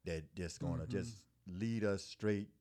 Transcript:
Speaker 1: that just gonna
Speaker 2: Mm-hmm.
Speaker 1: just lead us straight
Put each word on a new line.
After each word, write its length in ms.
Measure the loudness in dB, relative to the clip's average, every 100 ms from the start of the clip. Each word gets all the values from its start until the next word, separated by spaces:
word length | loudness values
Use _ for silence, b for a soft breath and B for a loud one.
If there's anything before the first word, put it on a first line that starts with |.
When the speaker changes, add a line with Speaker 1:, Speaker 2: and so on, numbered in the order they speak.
Speaker 1:
that 300 | -2 -4 -4
just 240 | -6 -6 -2
gonna 240 | -2 0
Speaker 2:
Mm-hmm. 80 | 0
Speaker 1:
just 320 | -2 -2 -8 -18 _ -10
lead 360 | -2 0 4
us 200 | 4 2
straight 460 | -2 0 2 2 0 _